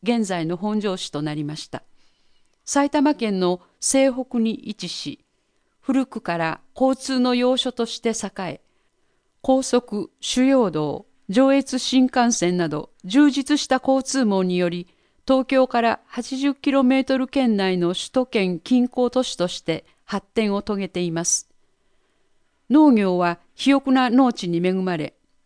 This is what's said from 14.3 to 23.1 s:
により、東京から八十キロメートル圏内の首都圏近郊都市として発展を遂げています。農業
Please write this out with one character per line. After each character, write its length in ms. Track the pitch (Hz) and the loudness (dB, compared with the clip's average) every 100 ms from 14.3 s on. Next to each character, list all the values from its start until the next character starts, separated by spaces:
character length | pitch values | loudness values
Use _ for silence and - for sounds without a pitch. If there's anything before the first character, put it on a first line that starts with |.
| 190 | 2
に 140 | 185 180 | 0 0
よ 100 | 175 | -2
り、 200 | 175 175 _ _ _ - | -4 -12 _ _ _ 0
東 200 | 262 254 | 0 2
京 220 | 262 254 | 2 2
か 120 | 240 | 2
ら 200 | 233 - _ | 0 -2 _
八 320 | - 233 262 | -12 -8 -2
十 160 | 277 | -2
キ 180 | 262 285 | -2 0
ロ 100 | 277 | 2
メ 180 | 254 269 | 4 2
ー 40 | |
ト 120 | 262 262 | 2 -2
ル 120 | 262 | 0
圏 280 | 277 254 202 | 0 2 2
内 220 | 190 185 | 0 0
の 160 | 170 | 0
首 160 | 185 - | -2 -2
都 160 | 262 247 | -2 -2
圏 340 | 226 185 175 | -2 -2 -4
近 280 | - 254 247 | 0 0 2
郊 220 | - 247 | 0 -2
都 120 | 254 | 0
市 140 | 254 - | -2 -4
と 100 | 180 | -6
し 140 | - | -6
て 240 | - 160 - _ | -6 -6 -8 _
発 220 | - 202 _ | -8 -8 _
展 260 | - 214 | -2 0
を 80 | 202 | -2
遂 140 | 202 202 | -4 -6
げ 120 | 185 | -4
て 120 | 180 | -4
い 120 | 175 | -4
ま 120 | 165 | -4
す。 240 | 175 - - _ _ _ _ _ _ _ _ _ _ _ - | -4 -4 -6 _ _ _ _ _ _ _ _ _ _ _ 2
農 240 | 277 302 | 6 8
業 260 | 226 196 | 6 4